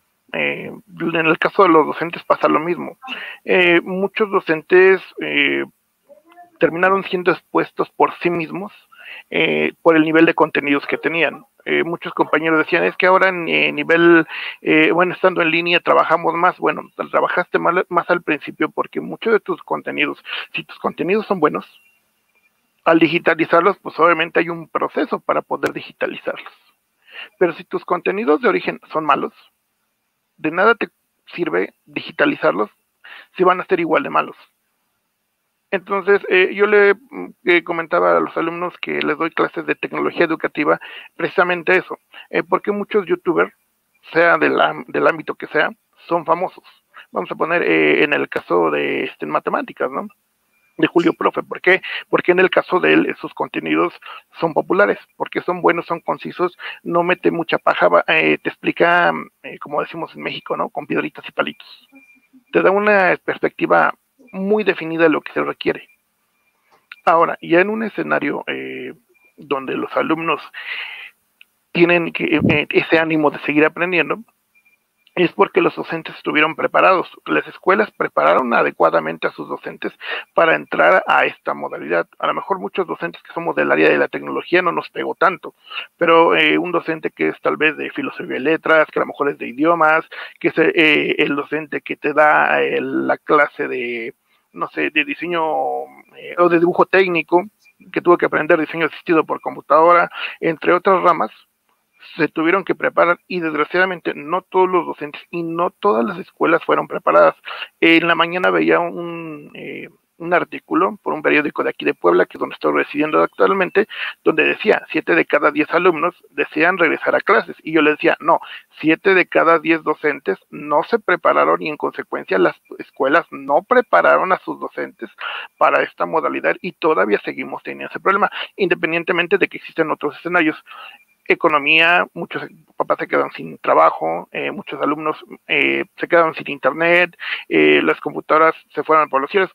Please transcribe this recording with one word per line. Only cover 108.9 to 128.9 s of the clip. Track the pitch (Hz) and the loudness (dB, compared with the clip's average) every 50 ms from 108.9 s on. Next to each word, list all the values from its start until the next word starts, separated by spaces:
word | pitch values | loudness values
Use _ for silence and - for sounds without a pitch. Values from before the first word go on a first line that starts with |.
| - 175 170 170 170 165 165 160 151 147 147 - - | -6 -8 -10 -10 -10 -12 -12 -12 -14 -14 -16 -18 -18
eh, | - - 139 143 143 - - _ _ _ _ _ | -16 -14 -14 -14 -14 -16 -18 _ _ _ _ _
un | - 170 170 180 | -12 -4 0 0
artículo | 160 - - - 135 - - 156 160 185 208 220 - - | 0 0 -2 -8 -12 -6 -2 0 0 0 0 -2 -6 -6
por | 156 151 | -6 -4
un | 156 | -2
periódico | 151 147 147 147 147 143 - - 139 | 0 2 2 2 0 0 -2 -4 -4
de | 135 | -4
aquí | - - - | -4 -4 -4
de | - 151 | -4 -2
Puebla, | - - 175 175 180 180 | 0 2 2 4 4 2
que | - - | 0 -4
es | 139 | -8
donde | 143 147 - | -10 -10 -8
estoy | - - 156 147 | -4 -2 -2 0
residiendo | 143 143 - - 143 151 156 156 160 | 0 -2 -2 -2 -4 -2 0 0 0
actualmente, | 170 - _ - 190 185 196 196 180 160 - 196 208 - - - - - - _ - | 0 0 _ 0 2 2 2 0 -2 0 0 0 0 -2 -4 -10 -10 -10 -10 _ -2
donde | 165 160 160 147 | 0 2 2 2
decía, | 143 147 - - 214 185 - - - | 0 0 0 2 2 2 0 0 -4
"Siete | - 156 - - 175 | -6 -4 -2 0 0
de | 156 147 | 0 2
cada | - - 147 151 151 | 2 2 2 2 2
diez | 147 151 147 - | 0 0 -2 0
alumnos | 156 170 175 185 160 147 165 175 - _ _ _ | 0 2 4 2 2 2 0 -4 -4 _ _ _
desean | _ 143 131 - - 151 160 175 190 | _ -6 -6 -4 0 0 2 2 2
regresar | 175 165 143 135 - - - - | 2 2 2 0 0 0 0 0
a | 135 | 0
clases". | - - 208 226 180 175 - - - | 2 2 2 2 0 -2 -8 -14 -6
Y | 156 160 | 0 2
yo | 160 | 2
le | 147 151 | 4 2
decía, | 151 - 165 156 - - | 2 2 0 0 0 0
"No, | 143 165 160 - - - - - - _ _ - | 2 0 0 0 0 -6 -20 -20 -20 _ _ -4
siete | - 156 160 - - 196 190 | 0 0 0 2 2 2 4
de | 180 165 | 2 2
cada | - - 160 151 160 165 160 | 2 2 2 4 4 4 4
diez | 151 160 165 160 160 | 2 0 -2 0 -2
docentes | 156 151 - - 151 139 139 - 190 190 - _ _ | -4 -4 -2 -2 -4 -4 -4 -4 -6 -6 -6 _ _
no | 151 147 147 151 147 151 - | -14 -12 -4 -2 0 0 0
se | - - - | 0 -2 -2
prepararon | - - 180 165 - 151 143 147 143 156 165 170 | -2 -2 -2 0 2 2 2 2 2 2 0 0
y | 175 156 | -2 -6
en | 151 | -6
consecuencia | - - 143 - - 131 _ 135 139 143 - 160 185 | -6 -6 -6 -6 -8 -10 _ -10 -10 -6 -2 0 2
las | 175 156 - - _ - - - | 2 0 0 -4 _ -18 -16 -16
escuelas | - - _ - 143 135 151 170 156 _ | -16 -12 _ -2 0 2 2 0 0 _
no | 147 139 139 135 143 156 202 | -8 -10 -2 0 0 0 2
prepararon | - 254 254 233 _ - 175 165 147 147 156 165 185 - | 2 2 2 2 _ 2 4 4 4 4 2 2 0 -2
a | - | -2
sus | - 165 147 139 | -4 -6 -10 -8
docentes | 139 131 - - 139 131 - - - - _ - - - - - - - _ | -10 -10 -8 -10 -10 -10 -12 -14 -16 -16 _ -12 -12 -10 -10 -12 -14 -10 _
para | - 156 147 143 139 147 | 0 2 2 2 2 0
esta | - - - 175 | -2 -4 -6 -6
modalidad | 175 165 160 147 135 135 139 139 160 170 - | -4 -2 -2 -2 -4 -4 -2 -2 -2 -2 -4
y | - 185 - | -6 -12 -6
todavía | - - 156 156 180 196 208 202 - - | -2 0 0 0 0 0 0 -2 -2 -2
seguimos | - 139 143 135 139 139 147 - | -6 -8 -8 -10 -10 -12 -12 -12
teniendo | 143 139 139 139 131 | -12 -12 -12 -12 -12
ese | - - | -10 -4
problema, | - 190 196 202 202 - - - - - _ | -2 0 0 2 0 -2 -4 -6 -12 -10 _
independientemente | - 196 170 175 175 170 165 | -2 -2 -2 0 -2 -2 -4